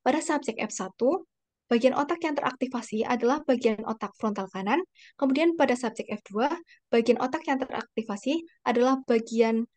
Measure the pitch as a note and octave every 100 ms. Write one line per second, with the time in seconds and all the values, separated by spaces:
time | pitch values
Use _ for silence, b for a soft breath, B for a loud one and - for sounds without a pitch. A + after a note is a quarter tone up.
0 | - D4 D#4+ D4+ C#4+ A3 G#3 - F#3 -
1 | A#3+ F4+ - _ _ _ _ A#3+ B3+ -
2 | C#4+ E4+ E4 D4 B3+ B3+ B3+ B3+ A3+ G#3+
3 | A3+ B3 A#3 D4 D4+ B3+ A#3+ G#3 A3 A3
4 | G3 _ A3 G#3 F#3+ F#3+ G3 C#4 F#4 B
5 | B _ C4+ C4+ E4 E4 C4+ B3 A#3 -
6 | G#3 G#3 - G3 C4+ E4+ - b _ A#3
7 | A#3 E4+ B3+ D#4+ D#4+ C4+ C4+ - A3 -
8 | A3 G#3 - D#4+ E4 B - A#3+ B3 C4
9 | C4 A#3 A#3 A3+ A3+ A3+ A#3